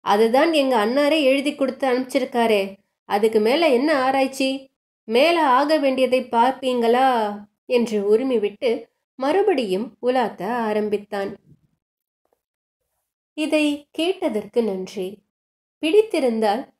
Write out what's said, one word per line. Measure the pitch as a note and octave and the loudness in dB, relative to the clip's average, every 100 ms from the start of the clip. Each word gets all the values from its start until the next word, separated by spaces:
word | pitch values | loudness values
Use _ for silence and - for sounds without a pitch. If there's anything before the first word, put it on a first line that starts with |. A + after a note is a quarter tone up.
அதுதான் | - G#3 A3+ B3 E4 | 0 2 4 2 2
எங்க | D#4+ C4+ B3 G#3 | 2 2 0 0
அண்ணாரே | C4 C#4+ D#4+ | 0 2 2
எழுதி | C4+ C#4 C#4 | 2 2 0
கொடுத்து | - C4+ C4+ C4+ | -2 -4 -2 -2
அனுப்பிச்சிருக்காரே, | B3 B3+ C#4 B3+ B3 A3+ G#3 G3 G3 _ _ | -2 -2 -4 -2 -2 2 2 -2 -8 _ _
அதுக்கு | _ G3+ A3 A3 | _ 0 2 2
மேல | G#3+ C#4+ E4+ | 2 2 2
என்ன | A#3+ D4 | 2 2
ஆராய்ச்சி? | D4 C4 C4+ C4+ C4 C4+ C4+ C4+ _ _ _ | 0 0 0 -2 -2 -4 -4 -10 _ _ _
மேல | - A3+ D4+ E4+ D4+ | -2 2 4 2 2
ஆக | B3 D4 D#4 | 2 2 2
வேண்டியதை | C#4 C4 B3+ B3+ | 0 0 0 0
பார்ப்பீங்களா?" | B3 A#3 B3 C4 C4 B3 A3+ A#3+ C4 B3 G#3+ G3+ - _ _ | -2 0 0 0 -2 0 2 2 2 2 -2 -6 -14 _ _
என்று | B3 A3 G#3+ G3+ | 0 0 -2 2
உரிமை | G#3+ C4 A#3+ | 2 2 0
விட்டு | G3+ G3+ C4 A#3 - _ _ | -2 -2 -4 -4 -6 _ _
மறுபடியும் | _ C4 F4 G#4 D#4 A3 F#3 A#3+ - | _ -2 2 2 0 0 -4 -4 -6
உலாத்த | A#3+ C4 A3 - F3+ | -2 0 -2 -4 -6
ஆரம்பித்தான். | A#3+ A3 G#3+ G#3 G#3 G#3 G3+ G3 G3+ _ - _ _ _ _ _ _ _ _ _ _ _ _ _ _ _ _ _ | -4 -2 -2 -2 -4 -6 -8 -8 -10 _ -20 _ _ _ _ _ _ _ _ _ _ _ _ _ _ _ _ _
இதை | - D#4 D#4 D4 C#4+ - | -8 -2 0 0 -2 -10
கேட்டதற்கு | - E4 F#4+ D#4+ G#3+ G3+ - | -6 -4 -2 -4 -4 -4 -4
நன்றி. | A3+ F#3+ F#3 G#3+ F#3 G#3 _ _ _ _ _ _ | -2 -4 -10 -10 -10 -12 _ _ _ _ _ _
பிடித்திருந்தால் | D#4 G4+ A4 E4+ C4+ A3+ A3 G#3 D4 | 0 2 2 0 -2 0 0 -2 -6